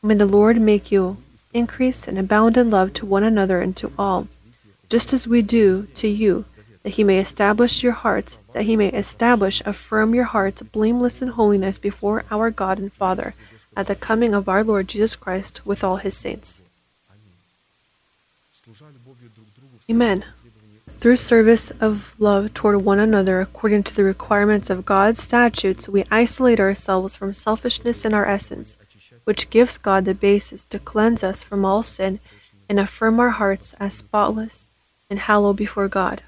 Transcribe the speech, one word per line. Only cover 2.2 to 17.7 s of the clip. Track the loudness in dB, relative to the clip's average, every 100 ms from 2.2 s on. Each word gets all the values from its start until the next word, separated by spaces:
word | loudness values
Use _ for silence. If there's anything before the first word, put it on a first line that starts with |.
| 0 4 4 4
in | 4
love | 4 2
to | -2 -2
one | 0
another | 2 2 2 0
and | -2 -6
to | -10 -6
all, | -2 -2 -6 _ _ _ _ _ _
just | -2 0
as | -4 2
we | 0
do | 2 4 4 2 -4 -6
to | -4
you, | 0 0 0 -4 _ -20 _
that | -10
he | 0
may | 2 2
establish | 0 -2 0 2 0 0
your | -2 -2
hearts, | -2 -4 -6 -16 _
that | -6
he | 0 2
may | 0
establish, | -2 -8 -2 2 2 0 -2 -6
affirm | -10 -6 -2 0
your | 2 0 0
hearts | -2 -4
blameless | -10 -2 0 0 -2 -4
in | -8
holiness | 0 2 2 -2 -6
before | -8 -6 -4 -4 -4
our | -4 -4
God | -4 -4 -4
and | -6
Father, | _ -4 -2 -6 -12 -20 -20 _ -10
at | -6
the | -8
coming | -2 0 0
of | 0 0
our | -2
Lord | 0 -2 -2
Jesus | -2 -4 -4
Christ | -8 -8 -8 -18 -8
with | -4
all | -4 -4
his | -6 -8
saints." | -12 -12 -16 -20 _ _ _ _ _ _ _ _ _ _ _